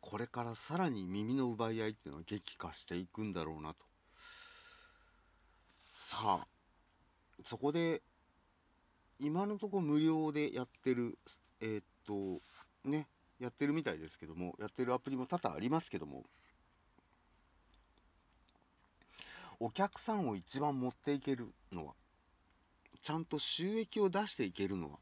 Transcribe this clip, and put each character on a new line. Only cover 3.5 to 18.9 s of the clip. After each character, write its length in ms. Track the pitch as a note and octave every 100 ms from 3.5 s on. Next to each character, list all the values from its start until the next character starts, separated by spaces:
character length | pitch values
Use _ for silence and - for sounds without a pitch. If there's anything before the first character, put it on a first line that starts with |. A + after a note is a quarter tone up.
| D#2
う 20 |
な 140 | D#2 D#2
と。 100 | - _ _ - - - - - - - - - - _ _ _ _ _ _ _ -
さ 500 | - - - G#2+ F#2
あ、 40 | - _ _ _ _ _ _ _ _ -
そ 160 | - A2+
こ 120 | C#3
で、 300 | D#3+ E3+ D#3+ _ _ _ _ _ _ _ _ _ _ _ _
今 240 | C#3+ E3 G3+
の 140 | G#3
と 80 | G#3+
こ 100 | G3
ろ 40 |
無 180 | D#3+ D3+
料 320 | D#3+ D#3+ D#3
で 220 | D3 D3
や 100 | -
っ 40 | B2+ _
て 140 | - B2
る、 240 | A#2+ - - - _ _
え 60 | A2
ー 160 | G#2+
っ 20 | - _ -
と、 340 | G2+ G2 F2+ - - - _ C3+
ね、 160 | D3+ D3 _ _ _
や 100 | B2
っ 20 |
て 160 | - C#3+
る 60 |
み 100 | D#3
た 80 | C#3+
い 80 | D#2+
で 80 | D#2+
す 100 | -
け 80 | D2+
ど 80 |
も、 220 | D#2+ F2+ -
や 80 | G#2
っ 20 |
て 160 | - B2
る 80 |
ア 60 | B2
プ 100 | -
リ 80 | C3+
も 80 | B2+
多 120 | F3
々 100 | A#2+
あ 60 | D2+
り 100 | A2+
ま 120 | D#3+
す 80 | -
け 100 | F#2
ど 60 | D2+
も、 180 | C2 A#1+ _ - _ _ _ _ _ _ _ _ _ _ _ _ - _ _ _ _ _ _ _ _ _ _ _